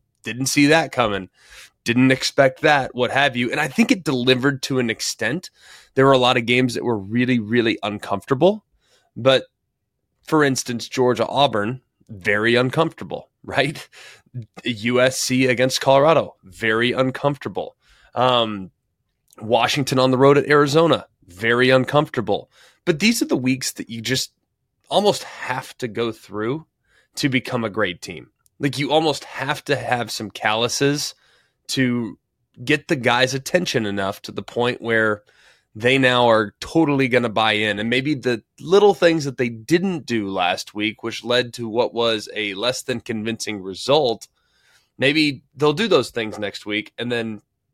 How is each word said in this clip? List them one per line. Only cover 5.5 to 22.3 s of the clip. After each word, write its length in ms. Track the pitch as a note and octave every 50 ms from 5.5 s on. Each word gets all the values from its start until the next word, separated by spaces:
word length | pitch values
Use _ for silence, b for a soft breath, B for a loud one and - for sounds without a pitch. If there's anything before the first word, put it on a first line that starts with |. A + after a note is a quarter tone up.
| B B B B B B B B -
There 140 | C3+ C3+
were 60 | C#3 C3+
a 40 |
lot 180 | B2+ B2 B2 B2
of 120 | B2 A#2
games 260 | A2 B2 B2+ C3 A#2+ A2+
that 100 | - -
were 140 | A#2+ A#2
really, 400 | G#2 F#2+ G2+ A2+ A#2+ B2 B2 B2+
really 400 | A#2+ G#2 G#2 A#2 A#2+ A2+ A2+ G2+ - -
uncomfortable. 840 | G#2+ G#2 G2+ - - G#2+ G2 - - C3+ B2+ D#3+ F#3+ G#3+ G#3+ - _ _ _ _ _ _ _ _ _ -
But, 300 | A2+ A#2 C3 C3+ B2 - - _ _ _ _ _ _ _ _ _ _ _ _ _ _ _
for 200 | - D#3+ D#3 D3
instance, 460 | C#3 C3 - - - A#2+ A2+ - -
Georgia-Auburn, 920 | - C3 B2+ B2+ A#2+ G#2 A2 - - C3 C#3+ C3+ A2 G#2 G2+ A2 C3 B2+ _ _ _ _ _ -
very 440 | A2 F#2+ F2 G#2 G#2 G#2 G#2+ A#2 A#2+
uncomfortable, 720 | A#2+ B2+ C3 - D#3 E3 E3 - - G2+ D2 D2 - - _ _ _ -
right? 440 | - - C#3 C3+ C#3+ - - - B B B B B B B B _ - B2 A2 - _ - -
U 340 | B2+ A#2+ G2+ G#2+ A#2+ B2 B2
S 180 | B2+ C3 B2+
C 300 | - - - B2+ B2+ C3
against 340 | B2+ B2 A2 B2+ C3 - -
Colorado, 540 | - C3+ C3+ C#3 C#3+ D#3+ D#3+ C3+ G2+ - - _ _
very 480 | F#2 F2+ - A#2 A2+ A2 A2+ A#2+ B2
uncomfortable. 840 | A2 B2+ C3 C3 B2+ - - C#3+ D3 - - A2 F2+ F#2 E2 - - b b b b b b b -
Um, 580 | A#2 B2 B2+ B2 A#2+ A#2 A2 G#2 G2 F#2+ F2 _ _ _ _ _ _ _ _ _ _ _ _ _ -
Washington 580 | A2+ G#2+ A#2 A#2 A#2+ A#2+ - D3 C3 - C#3+
on 140 | C3 B2+ C3
the 60 | C3
road 200 | B2 C3+ C#3 C#3
at 120 | C3+ - -
Arizona, 580 | D3 D3 D3 C#3 C3+ D#3+ E3+ D#3+ C3 F#2+ - - _ _ _
very 420 | - F2 F2+ A2 A2+ A#2+ A#2+ B2+ B2+
uncomfortable. 840 | C3 C3 B2+ - C#3+ D3 D3+ - - B2+ G#2 G#2